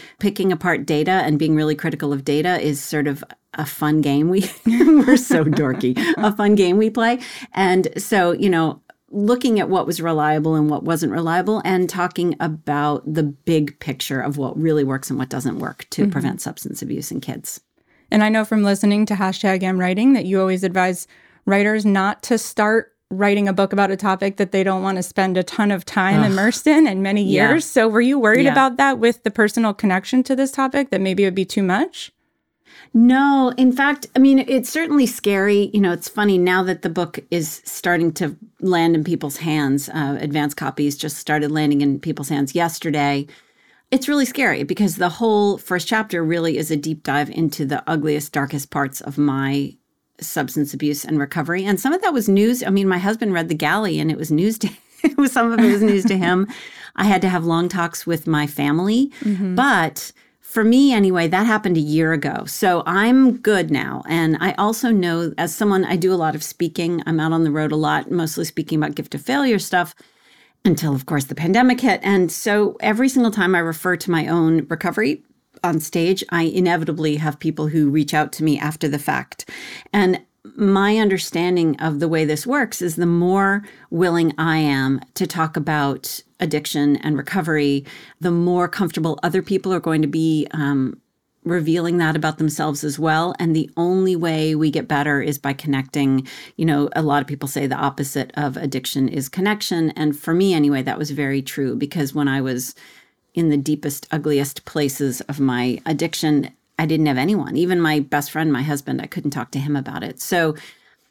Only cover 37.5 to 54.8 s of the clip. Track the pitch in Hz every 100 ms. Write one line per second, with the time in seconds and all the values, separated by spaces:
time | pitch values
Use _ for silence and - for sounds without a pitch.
37.5 | - - - 180 175 165 160 156 - -
38.5 | - 190 175 165 165 156 160 147 - 160
39.5 | 151 139 139 139 156 143 143 151 151 147
40.5 | - 139 147 147 143 151 - - 151 147
41.5 | 156 151 143 143 139 160 147 139 143 139
42.5 | 175 170 - 165 147 143 139 143 - _
43.5 | _ _ _ - 254 254 294 247 277 233
44.5 | - 143 185 196 160 175 160 226 208 202
45.5 | 190 - 180 - 220 214 170 160 170 165
46.5 | 151 156 151 156 151 - 143 143 - 160
47.5 | - 139 147 - 160 151 147 151 147 139
48.5 | 143 - 147 139 - - 143 147 135 135
49.5 | 143 139 - _ _ _ - - 160 -
50.5 | 151 143 139 147 143 - 151 139 170 151
51.5 | 180 196 190 269 370 415 277 208 196 220
52.5 | 247 190 196 190 180 196 220 214 175 165
53.5 | 156 151 196 208 151 156 151 156 156 208
54.5 | 220 202 -